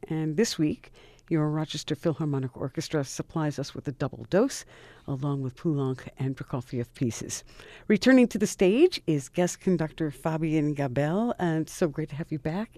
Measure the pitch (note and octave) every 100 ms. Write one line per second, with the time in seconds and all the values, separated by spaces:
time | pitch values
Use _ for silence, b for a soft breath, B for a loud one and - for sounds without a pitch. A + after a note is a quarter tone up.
0 | - D#3+ D#3 D3+ A#3 - D3+ - - b
1 | b b - E3 D3+ D3+ D#3 D3+ - D3
2 | E3+ D3+ D#3 C#3 C3 - C3+ - - D#3
3 | C#3 - - D#3+ D3+ C#3 C#3+ D3 D3 C3+
4 | C#3 - A2+ F3+ C4 - - B B B
5 | - C#3 D3 C#3 C3 B2+ E3+ C#3+ C3+ C3
6 | - - C3 C3+ - C3 - B2+ A#2+ -
7 | B2 - - - - B B B - G#3
8 | B3 C4 A#3+ G#3 G#3 - F3+ A3+ F4+ -
9 | - D3+ C3 - F3 - - F3 D#3 -
10 | D#3 C#3+ D#3+ D#3+ D#3+ D#3 D3 C#3+ C#3 B2
11 | D3 F#3 A#3+ - F3+ F3+ D#3 - E3 C#3
12 | D#3 C#3 E3 D3+ D#3 F3 A3